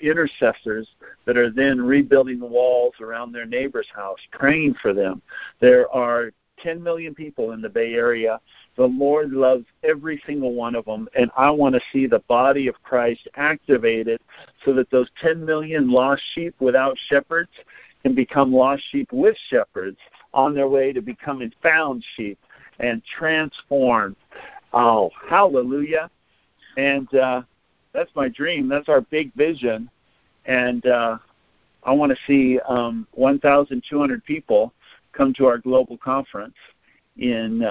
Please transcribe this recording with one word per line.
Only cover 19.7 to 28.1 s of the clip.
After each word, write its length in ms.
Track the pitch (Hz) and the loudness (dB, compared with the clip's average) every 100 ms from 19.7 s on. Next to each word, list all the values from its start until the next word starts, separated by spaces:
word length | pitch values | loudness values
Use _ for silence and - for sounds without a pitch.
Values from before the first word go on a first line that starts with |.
| 101 92 - _ _ _ | -6 -10 -12 _ _ _
on 220 | - 139 | 0 0
their 140 | 143 135 | 0 0
way 240 | 135 135 | 2 0
to 100 | 127 | -2
becoming 500 | 110 120 147 135 117 - | -8 -12 -10 -8 -10 -4
found 440 | 165 160 151 127 - | 0 0 0 -6 -10
sheep 240 | - 104 98 _ - - - | -10 -10 -10 _ -20 -20 -6
and 240 | 120 113 | -4 -4
transformed. 1120 | - - 160 160 151 - - 143 127 113 101 98 _ - - - _ | -8 -8 -2 -2 -4 -8 -4 0 2 2 -2 -8 _ -20 -20 -20 _
Oh, 380 | 123 120 110 92 - - | 2 4 4 0 -4 0
hallelujah. 800 | 175 196 135 123 139 151 156 165 _ _ _ _ _ _ - | 4 4 2 -2 -4 -2 -4 -6 _ _ _ _ _ _ -4
And, 360 | 139 139 131 | -2 -2 0
uh, 280 | 135 131 127 127 _ _ _ _ | 2 2 -2 -8 _ _ _ _
that's 220 | - 170 | -6 -6